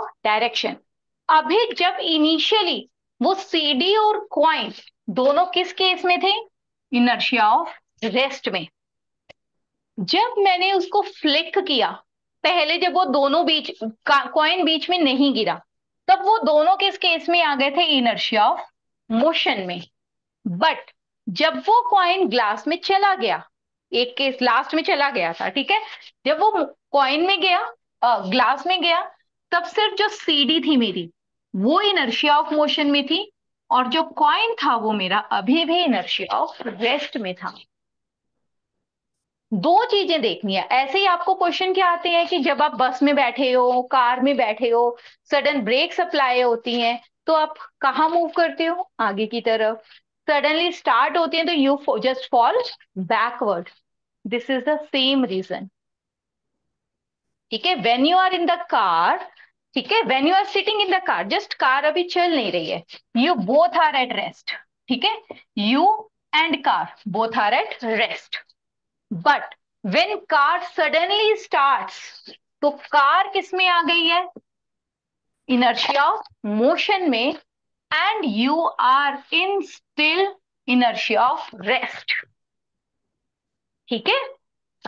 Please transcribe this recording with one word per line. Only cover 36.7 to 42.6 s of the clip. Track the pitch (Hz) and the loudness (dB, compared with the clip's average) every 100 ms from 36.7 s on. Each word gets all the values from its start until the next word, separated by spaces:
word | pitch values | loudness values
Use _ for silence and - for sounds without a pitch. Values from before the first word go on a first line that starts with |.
| 185 | -4
rest | 233 285 294 277 | -2 -2 -4 -8
में | 190 | -8
था। | 180 180 - - _ _ _ _ _ _ _ _ _ _ _ _ _ _ _ _ _ - | -8 -12 -14 -20 _ _ _ _ _ _ _ _ _ _ _ _ _ _ _ _ _ -8
दो | 208 285 381 | -2 2 2
चीजें | 480 403 349 320 | 2 0 0 0
देखनी | 226 170 202 | -2 -2 -4
है। | 190 | -4
ऐसे | - 254 269 381 | 0 0 0 0
ही | 392 | 2
आपको | 349 349 | 2 0
क्वेश्चन | 381 349 - 370 | 0 0 0 0
क्या | 381 359 | 2 2
आते | 339 349 | 0 0
हैं | 339 339 | 0 0
कि | 359 | 0
जब | 277 262 | 0 0